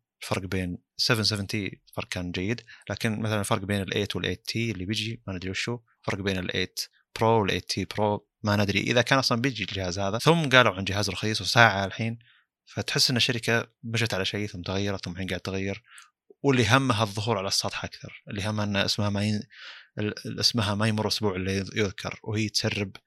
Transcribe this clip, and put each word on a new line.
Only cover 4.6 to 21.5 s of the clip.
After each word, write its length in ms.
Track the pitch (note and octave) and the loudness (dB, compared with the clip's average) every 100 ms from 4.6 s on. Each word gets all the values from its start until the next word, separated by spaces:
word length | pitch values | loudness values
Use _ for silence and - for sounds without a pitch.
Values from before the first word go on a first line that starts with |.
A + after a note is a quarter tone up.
| A#2 | -2
اللي 140 | F#2 | -4
بيجي 380 | F#2 G#2+ A2 A#2 - | -4 -4 -4 -8 -8
ما 60 | |
ندري 180 | F#2 F#2 | -8 -6
وشو، 280 | F#2+ - A#2+ _ _ | -4 -4 -6 _ _
الفرق 220 | - G2 | -6 -4
بين 160 | G2 F#2 | -2 -2
الإيت 420 | F2+ F#2+ F#2 - - _ _ - | -2 -2 -4 -6 -10 _ _ 2
برو 260 | A2 A2+ | 4 6
والإيت 280 | F#2+ F#2 - | 4 0 -2
تي 140 | G#2 | -4
برو 440 | F#2 - G#2 G2+ - _ | -4 0 0 0 -6 _
ما 140 | G#2 G#2 | 0 2
ندري 240 | G2+ G2+ | 2 2
إذا 220 | B2 A#2+ | 2 2
كان 160 | A2+ C3+ | 4 4
أصلًا 220 | - A#2 | 2 2
بيجي 240 | C3+ G#2+ | 0 -2
الجهاز 340 | F#2 G2 F#2 F#2 | -6 -4 -4 -2
هذا. 200 | G2 A2+ | -2 2
ثم 300 | D3+ E3+ C#3+ | 4 4 6
قالوا 260 | B2+ A2+ | 6 6
عن 100 | F#2+ | 2
جهاز 260 | F#2+ G2 G2+ | -2 -2 -2
رخيص 300 | G2 G#2+ G#2+ | -2 -2 -2
وساعة 440 | F2+ A#2 A2+ G2 | 2 8 8 6
الحين، 340 | F#2+ - A2+ A#2 _ _ _ _ - | -2 -2 -6 -6 _ _ _ _ -10
فتحس 440 | A2 - C#3+ - | -6 -2 2 2
إن 60 | A#2+ | 4
الشركة 500 | A#2+ A#2 A#2 A#2 - _ | 2 0 2 2 0 _
مشت 320 | A#2 A2+ A2+ | -4 0 0
على 100 | F#2+ | 0
شيء 220 | F#2+ G2+ G#2 | 0 -2 -4
ثم 160 | F2+ | -6
تغيرت 420 | F2 F#2+ G2+ F#2+ | -2 0 0 -2
ثم 80 | F#2 | -6
الحين 140 | F2+ F#2 | -6 -6
قاعد 140 | F2+ | -6
تغير، 420 | - F#2+ G2 G2+ - - - _ _ _ | -4 -4 -4 -6 -12 -20 -20 _ _ _
واللي 260 | C#3 B2+ G#2 | 2 4 6
همها 340 | C3 C3 G#2 | 4 4 2
الظهور 360 | G#2+ G2+ A2 G2+ | 0 -2 -2 -2
على 100 | G2 | 0
السطح 360 | - G2+ - | -2 -2 -4
أكثر، 380 | - - G2+ - - | -10 -12 -16 -16 -10
اللي 200 | G#2 G#2 | -6 -4
همها 160 | G#2+ | -2
أن 120 | G#2 G2 | 0 0
اسمها 340 | F#2+ - G2+ | 0 0 0
ما 120 | G2+ | 0
ين-، 200 | G#2+ G#2 - - - - - - | 0 0 -4 -16 -18 -18 -12 -4
ال-، 280 | G#2+ - A2 | -4 -4 -8
ال-، 140 | G#2+ | -2
اسمها 340 | G#2+ A2+ G#2 | 0 2 0
ما 140 | G2+ A2 | 2 2
يمر 200 | G#2+ G#2 | 2 0
أسبوع 280 | - G#2+ F#2 | 0 0 0
إلا 280 | F#2 | 0